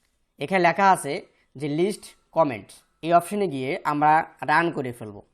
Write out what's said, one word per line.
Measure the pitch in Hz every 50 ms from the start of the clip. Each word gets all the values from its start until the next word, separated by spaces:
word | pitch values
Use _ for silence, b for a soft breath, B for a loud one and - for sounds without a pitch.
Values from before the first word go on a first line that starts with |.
| _ _ _ _ _ _ _ - 143
এখানে | 147 190 190 175 170
লেখা | - 202 196 196 185
আছে | - - 139 147 196 - - _ _ _ _ -
যে | 135 147 147 143 156
লিস্ট | 175 208 196 - - - - _ _ _ - 165
কমেন্ট, | 160 143 120 107 95 - - - _ _ _ _ -
এই | 160 170 170
অপশনে | - - 208 208 202 180 135
গিয়ে | 131 131 131 165 - - 151
আমরা | 147 147 151 151 151 160 165 - - _ - 139
রান | 151 160 170 170 - -
করে | 127 123 120 -
ফেলব | 117 107 101 104 - _